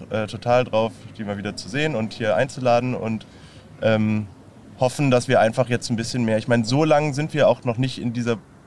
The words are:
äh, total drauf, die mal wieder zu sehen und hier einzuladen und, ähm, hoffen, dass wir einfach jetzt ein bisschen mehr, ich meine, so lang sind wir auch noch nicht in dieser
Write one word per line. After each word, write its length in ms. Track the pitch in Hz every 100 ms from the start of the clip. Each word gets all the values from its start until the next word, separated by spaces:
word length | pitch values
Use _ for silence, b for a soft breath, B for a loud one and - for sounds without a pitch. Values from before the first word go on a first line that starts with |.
| -
äh, 160 | 107 107
total 380 | 110 120 123
drauf, 280 | 123 110 113 - - -
die 80 |
mal 140 | 104 101
wieder 180 | 104 -
zu 140 | -
sehen 240 | 127 156 120
und 160 | 113
hier 240 | - 110 92
einzuladen 580 | 135 - 127 120 127
und, 320 | 123 113 110 - B B B B -
ähm, 460 | 110 110 107 107 101 - - - - -
hoffen, 320 | 127 - 143
dass 160 | 123 131
wir 120 | 113
einfach 300 | 92 120 120
jetzt 180 | 120 -
ein 80 | 113
bisschen 280 | 117 131 113
mehr, 100 | 110
ich 120 | 117
meine, 180 | 120 110
so 180 | 135
lang 300 | 156 147 151
sind 180 | 135 156
wir 160 | 147 113
auch 160 | 117
noch 140 | 127 117
nicht 200 | 131 -
in 140 | 120
dieser 240 | 117 117 110 - -